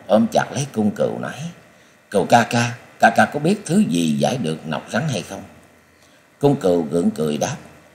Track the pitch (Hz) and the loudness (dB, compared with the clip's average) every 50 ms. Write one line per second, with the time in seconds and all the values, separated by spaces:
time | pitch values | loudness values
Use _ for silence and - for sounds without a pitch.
0 | - - 101 110 117 - - 73 - - - 123 143 135 - 110 107 104 - - | -2 2 2 4 4 2 2 0 0 -2 -4 -6 -6 -4 -2 -2 -2 0 0 -2
1 | 67 57 57 58 64 71 - - 160 170 - - - - _ _ _ _ _ _ | -2 -2 -4 -6 -8 -10 -10 -10 -12 -14 -14 -18 -20 -20 _ _ _ _ _ _
2 | _ - - 196 - 117 127 117 113 - 120 120 120 120 120 - - - - - | _ -4 -2 -2 2 4 4 4 4 4 0 -2 -2 -2 -4 -8 -16 -20 -2 2
3 | 113 110 - - 110 - - 147 147 170 208 214 - - 165 214 202 - 82 85 | 2 4 4 4 2 2 0 0 0 0 0 0 -2 0 2 2 2 2 2 0
4 | 82 80 73 69 71 73 - - 80 78 80 78 - 80 76 64 - - - 110 | 0 0 0 0 0 0 0 -2 -4 -4 -6 -6 -6 -6 -6 -6 -6 -6 -4 -4
5 | 160 156 117 90 80 - 98 95 101 - - - - _ _ _ _ _ _ _ | -2 -2 -4 -4 -6 -8 -12 -14 -16 -18 -20 -20 -20 _ _ _ _ _ _ _
6 | _ _ _ _ _ _ _ - - 143 139 - - 90 87 85 80 69 73 85 | _ _ _ _ _ _ _ 0 2 2 2 2 2 2 2 2 0 0 0 0
7 | 90 - - 78 78 76 76 69 - - 69 - - - - - - _ | 0 0 0 -2 -2 -4 -2 -2 -2 -4 -4 -6 -12 -18 -20 -20 -20 _